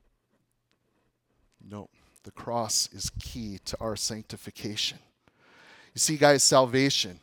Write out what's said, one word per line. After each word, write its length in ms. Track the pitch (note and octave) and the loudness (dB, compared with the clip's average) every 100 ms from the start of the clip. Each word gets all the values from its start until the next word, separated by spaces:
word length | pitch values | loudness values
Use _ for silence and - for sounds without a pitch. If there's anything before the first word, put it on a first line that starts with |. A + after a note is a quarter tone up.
| _ _ _ _ _ _ _ _ _ _ _ _ _ _ _ _ | _ _ _ _ _ _ _ _ _ _ _ _ _ _ _ _
No. 280 | G2 G#2 - _ _ _ | -16 -16 -16 _ _ _
The 80 | G#2 | -20
cross 560 | - - A#2+ A2 - - | -14 -6 -4 -2 -2 -4
is 180 | G2+ - - | -8 -12 -10
key 380 | - B2+ G#2+ F#2+ - | -12 -10 -10 -12 -12
to 100 | - | -8
our 140 | A2+ | -6
sanctification. 1040 | G2+ - A2 - G#2+ - - A2 G#2 - - _ _ _ _ _ - - - - | -4 -6 -8 -12 -16 -16 -12 -8 -4 -6 -6 _ _ _ _ _ -20 -20 -20 -12
You 60 | - | -2
see, 160 | - D3+ | -2 6
guys, 260 | D3 C#3 | 6 6
salvation, 800 | - C#3 B2+ C3 C#3 - G2 F2 | 6 6 6 4 2 0 -4 -10